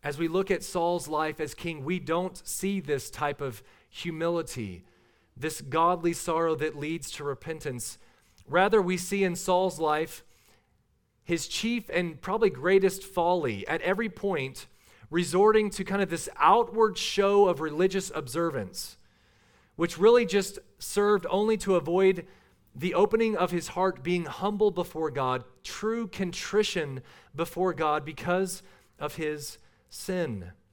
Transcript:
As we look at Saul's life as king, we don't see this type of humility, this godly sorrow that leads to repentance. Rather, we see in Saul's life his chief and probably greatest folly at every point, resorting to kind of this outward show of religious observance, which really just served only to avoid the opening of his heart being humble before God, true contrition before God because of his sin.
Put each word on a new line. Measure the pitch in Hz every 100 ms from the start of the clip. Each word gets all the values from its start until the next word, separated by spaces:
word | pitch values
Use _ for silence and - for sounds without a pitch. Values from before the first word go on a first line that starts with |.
As | 143 143
we | 165
look | 175 190
at | 180
Saul's | - 185 170 175 156
life | 156 156 151
as | 151
king, | - 170 156
we | 135 180
don't | 175 165 185 185 -
see | - 196 196
this | 143 139 -
type | - 147 143
of | 139 110 - _ _
humility, | - 170 160 165 170 156 - 104 87 - _ _ _ _ -
this | 147 156
godly | 143 160 170 175 170
sorrow | 165 - 165 165 156
that | 151 143
leads | 147 165 139
to | -
repentance. | 143 131 - 160 147 123 - - - _ _ _ -
Rather, | 160 196 214
we | 180 185
see | 180 202
in | 190 170
Saul's | - 180 185 151
life | 156 151 160 - - _ _ _ _ _ _ _ _ _
his | - 170 -
chief | - 226 240 -
and | 170 175 143
probably | - 208 220
greatest | 127 151 196 190 185
folly | - - 170 180 139 101 98
at | 160
every | 170 190 226
point, | - 202 175 135 131 - _ _ - -
resorting | 165 170 180 208 214 208
to | -
kind | 190 196
of | 190
this | 160 - -
outward | 147 208 226 202 220 -
show | - - 196 202 196
of | 151
religious | 156 151 185 190 185
observance, | - 135 135 170 143 95 87 - - _ _ _ _ _ _ _ -
which | 170 160
really | 202 240
just | 226 190 190 - - _
served | - - 202 208 175
only | 190 214 220
to | - 185
avoid | 147 175 190 180 165 - _ _ _
the | - 170
opening | 151 208 226 226 208
of | 170
his | 175 -
heart | - 185 180
being | 139 180
humble | 160 - 196 208 208
before | 180 175 160 156
God, | 135 127 127 123 -
true | - - 214 226 220
contrition | - 190 170 - 202 208 185 151 131 - - -
before | 139 165 - 185
God | 156 160 151
because | 143 135 170 180 190 190 - - _ _
of | 147 147
his | 156 151 139 - _ _ _
sin. | - - 185 160 107 87 - _